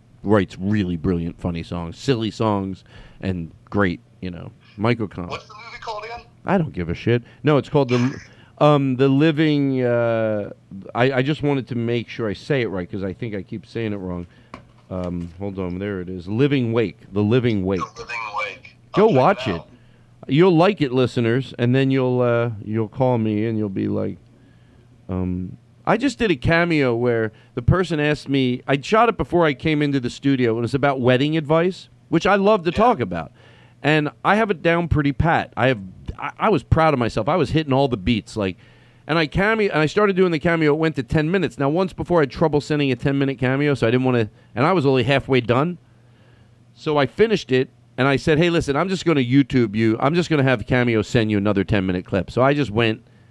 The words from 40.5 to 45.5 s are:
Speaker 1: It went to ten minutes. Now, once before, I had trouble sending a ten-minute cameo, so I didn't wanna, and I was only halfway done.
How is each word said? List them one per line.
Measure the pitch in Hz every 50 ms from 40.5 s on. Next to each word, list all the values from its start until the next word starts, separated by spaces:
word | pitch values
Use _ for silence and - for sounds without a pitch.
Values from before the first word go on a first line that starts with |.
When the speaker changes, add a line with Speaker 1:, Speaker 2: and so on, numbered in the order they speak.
| 170 165 156 147 143
Speaker 1:
It | 160
went | 160 160 151
to | 143 120
ten | - - 160 151 156
minutes. | 190 196 160 113 - -
Now, | 139 139
once | 156 185 190 175 -
before, | - 156 - 180 165
I | 147
had | 127 -
trouble | - 175 156 143 147
sending | - - 151 147 143 135
a | 123
ten-minute | 120 - 143 139 139 139 135 135 -
cameo, | 131 127 135 139 147 147 139
so | 127 123
I | 113 120
didn't | 127 131
wanna, | 127 127 120 110 107 - - - _ -
and | 104 135
I | 170 190
was | 170 131
only | 139 131 131 117
halfway | 135 143 131 - - 135 127
done. | 120 101